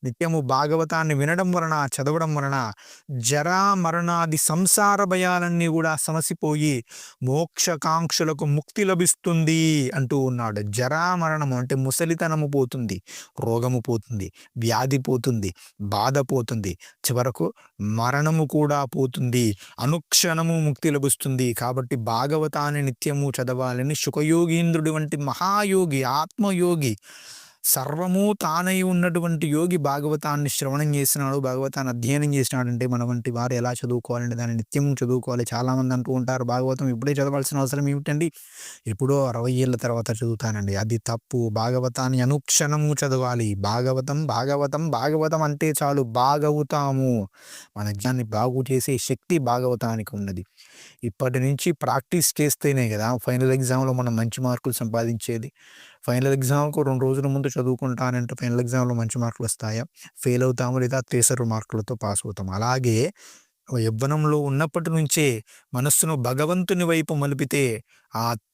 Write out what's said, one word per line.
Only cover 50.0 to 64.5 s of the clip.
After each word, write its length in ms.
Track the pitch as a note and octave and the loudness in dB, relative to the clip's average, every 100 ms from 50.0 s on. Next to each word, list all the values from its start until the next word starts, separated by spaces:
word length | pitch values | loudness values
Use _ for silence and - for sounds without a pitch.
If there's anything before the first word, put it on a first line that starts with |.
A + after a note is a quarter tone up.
| G#2+ | -4
ఉన్నది. 300 | G#2 G2+ F#2 F#2 _ - - - - | -6 -6 -6 -10 _ -20 -20 -20 -8
ఇప్పటి 360 | A#2+ - B2+ B2+ | -8 -2 -2 0
నుంచి 280 | B2+ C#3+ - | 0 0 0
ప్రాక్టీస్ 560 | D#3+ B2+ B2 - F3+ D3+ | 0 0 0 0 0 0
చేస్తేనే 500 | - D3 - D3 C3+ A#2+ | 2 0 2 0 2 2
కదా 180 | G#2+ A2 B2+ | 0 0 -2
ఫైనల్ 360 | - B2+ C3 | 0 2 2
ఎగ్జామ్‌లో 400 | C3 B2+ B2+ C3 | 2 2 0 2
మనం 200 | B2+ B2 A2+ | 0 0 0
మంచి 220 | A2+ A2 | 0 0
మార్కులు 320 | B2+ B2 - | -2 -2 -2
సంపాదించేది. 760 | A#2 A#2 A#2 A#2 A#2 - A#2 B2 _ - - - - | -4 -2 0 0 -2 -4 -6 -6 _ -20 -20 -20 -12
ఫైనల్ 300 | - B2 C3+ | -2 2 2
ఎగ్జామ్‌కు 460 | C#3 C3 C#3+ D3 D3+ | 2 2 2 2 0
రెండు 200 | C#3 C3 | 0 2
రోజుల 220 | C3 C3+ C#3 | 2 2 0
ముందు 220 | C3+ C3+ | 0 -2
చదువుకుంటానంటే 840 | - B2+ B2 C3+ A#2+ B2+ B2 A#2+ | 0 0 0 -2 -2 -2 -2 -4
ఫైనల్ 260 | B2+ B2 A#2+ | -4 -2 0
ఎగ్జామ్‌లో 340 | B2 B2+ B2 | 0 0 2
మంచి 220 | A#2+ A2+ B2+ | 0 -2 -2
మార్కులు 280 | A#2 - A2+ | -4 -2 -6
వస్తాయా? 380 | - A2 A2 C3 _ - - | -4 -4 -4 -6 _ -20 -6
ఫెయిల్ 260 | B2+ B2 C3 | 0 2 2
అవుతాము 320 | B2 B2+ B2+ | 2 0 0
లేదా 200 | B2+ C3 | 0 -2
అత్యవసర 460 | B2+ B2 A#2 B2+ | 0 2 2 2
మార్కులతో 520 | A#2 A2 - A2+ G#2+ A#2+ | 0 -2 -4 -6 -4 -6
పాస్ 260 | G#2 G2+ | -4 -4
అవుతాం. 260 | A2+ G2+ F#2+ | -6 -8 -6
అలాగే 480 | F#2+ A2+ C3 B2+ A2 D3 - - - _ _ _ | -2 0 0 2 2 0 -4 -20 -20 _ _ _
యవ్వనంలో 720 | B2+ A2+ A2 C3+ D3+ D3+ D3+ | -2 0 0 0 2 2 2
ఉన్నప్పటి 500 | C#3+ | 0